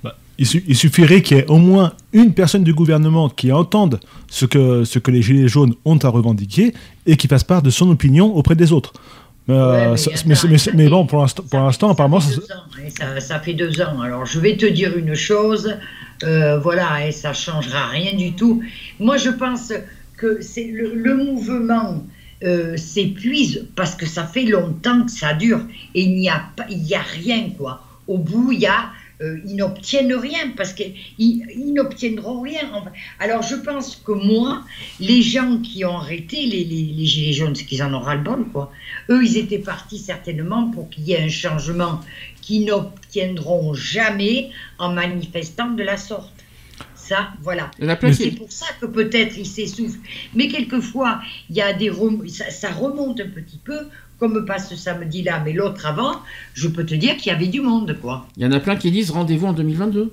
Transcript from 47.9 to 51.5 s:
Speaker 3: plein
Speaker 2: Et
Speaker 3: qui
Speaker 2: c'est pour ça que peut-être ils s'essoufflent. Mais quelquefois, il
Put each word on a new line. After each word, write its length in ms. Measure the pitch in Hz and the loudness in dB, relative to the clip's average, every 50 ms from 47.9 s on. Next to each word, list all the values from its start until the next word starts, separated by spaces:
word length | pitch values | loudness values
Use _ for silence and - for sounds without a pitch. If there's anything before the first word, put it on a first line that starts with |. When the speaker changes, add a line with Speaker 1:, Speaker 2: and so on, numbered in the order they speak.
| 165 | -2
Speaker 3:
plein 140 | - - 247 | 2 4 4
Speaker 2:
Et 60 | 139 | 4
Speaker 3:
qui 80 | - 214 | 4 2
Speaker 2:
c'est 80 | - | -4
pour 200 | - - 220 - | -4 -8 -14 -16
ça 160 | - - - 320 - - | -16 -14 -12 -12 -12 -10
que 60 | 240 | -12
peut-être 500 | 214 185 214 220 220 - 233 220 226 - | -6 -2 -2 -2 0 0 -2 -2 -2 -4
ils 100 | - 202 | -12 -12
s'essoufflent. 520 | 196 - 220 214 185 - - 233 - - - - - - - - - - | -12 -10 -10 -10 -10 -8 -8 -8 -8 -8 -14 -16 -18 -18 -18 -18 -6 -2
Mais 120 | 226 285 | -2 -2
quelquefois, 720 | - - 302 240 - 262 247 190 - - 254 262 240 214 226 - - - - - | -2 -2 -6 -6 -4 -4 -6 -6 -6 -6 -4 -4 -4 -4 -6 -10 -16 -18 -20 -16
il 60 | - | -8